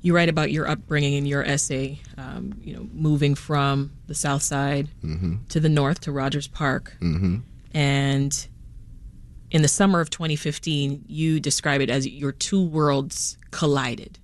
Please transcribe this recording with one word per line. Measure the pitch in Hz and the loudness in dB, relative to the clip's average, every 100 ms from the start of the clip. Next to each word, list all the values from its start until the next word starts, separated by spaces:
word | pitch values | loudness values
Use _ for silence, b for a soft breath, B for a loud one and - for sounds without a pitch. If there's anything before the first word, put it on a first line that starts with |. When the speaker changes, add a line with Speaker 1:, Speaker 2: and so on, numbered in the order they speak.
Speaker 1:
You | 180 | 4
write | 170 170 | 4 4
about | 156 151 | 2 0
your | 151 151 | 0 0
upbringing | 151 - 151 143 | -4 -2 0 2
in | 143 143 | 2 0
your | 143 139 | 0 0
essay, | 143 - 135 135 147 - - | 0 0 -2 -4 -6 -14 -14
um, | 131 139 127 - | -12 -10 -10 -10
you | - - | -12 -12
know, | - | -12
moving | 156 156 147 143 | -2 2 4 4
from | 139 - 147 139 139 139 - - | 2 0 0 2 2 -2 -8 -10
the | |
South | 147 147 139 | -4 0 0
Side | - 143 139 143 143 - | 0 0 0 0 -2 -6
Speaker 2:
Mm-hmm. | 80 80 90 92 - | -6 -2 -2 -2 -2
Speaker 1:
to | 165 | 2
the | 156 | 4
North | 151 135 175 | 4 4 0
to | - | -2
Rogers | 139 135 143 139 | -4 -2 -2 -6
Park. | - 147 131 - - | -2 0 0 -4 -4
Speaker 2:
Mm-hmm. | 85 80 92 95 127 - - | 0 2 2 0 -4 -18 -6
Speaker 1:
And | 156 139 139 139 139 139 - - - - - - - - - - - - | 0 2 4 2 2 0 -2 -8 -16 -18 -18 -18 -18 -18 -18 -20 -20 0
in | 165 | 2
the | 147 | 4
summer | - 202 180 | 4 4 4
of | 160 | 2
twenty | - 160 147 | -2 -4 -2
fifteen, | 160 147 - 151 139 143 - | -2 -4 -2 -2 0 -4 -8
you | 151 160 156 | -2 2 2
describe | 147 139 156 139 | 2 0 0 2
it | 135 | 2
as | 135 135 | 0 -2
your | 139 143 | -4 -6
two | 135 - 196 | -4 0 2
worlds | 180 156 151 139 139 - - - - | 2 2 2 2 0 -4 -6 -8 -14
collided. | - 156 143 127 113 - - | -2 2 2 0 -6 -12 -20